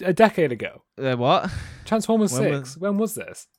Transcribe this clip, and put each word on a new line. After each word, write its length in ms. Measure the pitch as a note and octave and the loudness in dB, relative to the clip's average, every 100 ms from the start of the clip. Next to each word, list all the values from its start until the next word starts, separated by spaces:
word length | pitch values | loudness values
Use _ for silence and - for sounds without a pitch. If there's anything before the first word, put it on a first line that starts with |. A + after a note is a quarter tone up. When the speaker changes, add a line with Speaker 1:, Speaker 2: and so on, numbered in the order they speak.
Speaker 1:
a 120 | F3+ | 0
decade 380 | F3 G#3+ - D3+ | 4 4 4 0
ago. 320 | A#2+ F#2+ - _ - | 0 -8 -10 _ -6
Speaker 2:
Uh, 140 | C3 B2 | -2 0
what? 340 | B2+ F3+ - - - - - | 2 2 0 -6 -10 -14 -4
Speaker 1:
Transformers 460 | A3 - A3 G#3 | -2 2 2 2
Speaker 2:
When 100 | - | 2
Speaker 1:
six. 160 | - C#3 | 0 0
Speaker 2:
was 180 | B2+ D3 | -4 -6
Speaker 1:
When 200 | G3 G3+ | -2 0
was 180 | A3 - | -2 -4
this? 320 | F#2 - - | -12 -14 -20